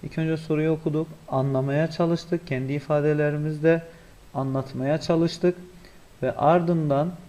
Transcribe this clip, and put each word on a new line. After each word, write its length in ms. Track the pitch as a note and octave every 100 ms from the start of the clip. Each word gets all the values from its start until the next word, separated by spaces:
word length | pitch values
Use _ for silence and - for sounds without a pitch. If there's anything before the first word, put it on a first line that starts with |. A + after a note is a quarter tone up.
İlk 140 | D#3 -
önce 200 | D#3+ D#3+
soruyu 340 | D#3+ D#3 D#3+
okuduk, 360 | D#3+ D#3 D3+ D#3+ - -
anlamaya 640 | C3+ C3+ C3+ C#3 C#3 D#3+
çalıştık, 560 | D#3+ E3+ E3+ - E3+ -
kendi 260 | C3 C3
ifadelerimizde 1080 | C#3+ C#3+ D3+ D3 D3+ D3 D3+ D3+ D3+ D#3+ E3 E3 - - - -
anlatmaya 680 | C#3 C3+ C3+ C3 B2+ C3+ D#3
çalıştık 540 | - E3 E3 - F3+ F3+ - - - - - -
ve 80 | B2+
ardından 800 | - C#3+ F3 E3+ E3+ D3+ C#3 E3 F3+